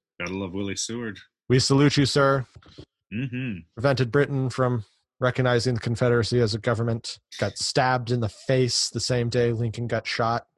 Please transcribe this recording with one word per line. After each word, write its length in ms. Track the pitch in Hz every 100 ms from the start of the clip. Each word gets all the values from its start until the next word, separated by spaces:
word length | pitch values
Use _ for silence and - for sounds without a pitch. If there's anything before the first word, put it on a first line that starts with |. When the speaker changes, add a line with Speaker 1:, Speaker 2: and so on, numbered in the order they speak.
| _ -
Speaker 1:
Gotta 160 | 90 95
love 160 | 98
Willie 220 | 95 98 95
Seward. 420 | - 117 113 95 - _ -
Speaker 2:
We 100 | 127
salute 380 | - 139 143 143
you, 80 | 135
sir. 400 | 147 139 135 123 - - - - _ -
Speaker 1:
Mm-hmm. 460 | 104 135 123 131 92 82 -
Speaker 2:
Prevented 360 | 135 131 123
Britain 380 | 143 143 139 131
from 360 | - 127 120 - _ _ -
recognizing 540 | 127 127 127 120 127 117
the 40 |
Confederacy 600 | 117 113 123 120 110 123
as 140 | 113
a 60 | 110
government, 600 | 120 110 117 113 - - _ -
got 180 | 101 -
stabbed 540 | - - 127 127 113
in 80 | 123
the 100 | 110
face 600 | - - 131 123 - -
the 100 | 120
same 300 | - 123 120
day 220 | 123 120
Lincoln 340 | 113 117 113 120
got 180 | 113 -
shot 380 | - 117 117 -